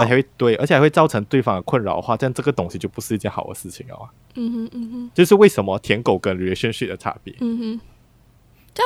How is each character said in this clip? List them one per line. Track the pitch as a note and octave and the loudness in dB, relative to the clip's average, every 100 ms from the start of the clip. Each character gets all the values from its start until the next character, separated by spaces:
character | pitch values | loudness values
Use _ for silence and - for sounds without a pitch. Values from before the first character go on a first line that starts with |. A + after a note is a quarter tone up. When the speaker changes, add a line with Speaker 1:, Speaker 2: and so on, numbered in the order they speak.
Speaker 1:
而 | A#2 | 4
且 | B2+ | 2
会， | - - | 0 0
对， | A#2+ G#2+ | 2 2
而 | D3 | 4
且 | |
还 | C#3 | 4
会 | D3+ | 6
造 | E3 D#3+ | 4 2
成 | A2 | 0
对 | G#2 C3+ | 0 0
方 | A#2 F#2+ | 2 -2
的 | |
困 | - C3 | 0 -2
扰 | F#2+ E2+ | 0 -2
的 | |
话， | G#2 A2 | -2 -2
这 | C3 | -2
样 | |
这 | B2 | -2
个 | C#3+ | -2
东 | A#2+ F2 | -2 -4
西 | F2+ | -6
就 | F#2+ | -10
不 | - | -8
是 | - A2 | -6 -6
一 | |
件 | G2+ | -4
好 | - - | -8 -10
的 | - | -12
事 | F2+ | -16
情 | - - | -16 -18
了 | - | -18
啊。 | A#2 _ _ | -20 _ _
Speaker 2:
嗯 | B3 A#3 | -8 -6
哼， | A#3 A3+ | -6 -8
嗯 | B3 A3+ | -10 -12
哼。 | A#3+ A#3+ | -12 -2
Speaker 1:
就 | - | 2
是 | F3 | 6
为 | G3 G#3 | 8 6
什 | - | 6
么 | G2 F#2+ | -2 -4
舔 | - G#2 | -2 -2
狗 | B2 F#2 | 0 0
跟 | G2+ F#2 | -2 -2
relationship | F#2 F#2 A2+ - A2 | -4 -2 -4 -4 -8
的 | F#2 | -6
差 | - - | -8 -10
别。 | - - | -12 -8
Speaker 2:
嗯 | A#3+ A#3 | -6 -4
哼。 | A3+ A3+ - _ _ _ _ _ _ _ _ | -6 -10 -14 _ _ _ _ _ _ _ _
但 | - | -2